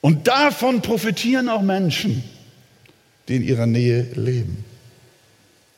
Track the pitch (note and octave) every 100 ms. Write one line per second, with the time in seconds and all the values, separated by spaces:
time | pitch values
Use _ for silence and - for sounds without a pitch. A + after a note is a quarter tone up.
0 | E3 D#3 A#3 C4+ D4 - B3+ B3 - A3
1 | G#3 F3+ A#3 C4 B3 A3 G3 F#3+ F3+ -
2 | - B2 - - - _ _ _ - _
3 | _ _ - B2+ G#2+ A#2+ A#2 A#2 B2 A#2+
4 | A#2+ A#2+ A#2 B2 F#2+ G#2 G#2 - - _
5 | _ _ _ _ _ _ _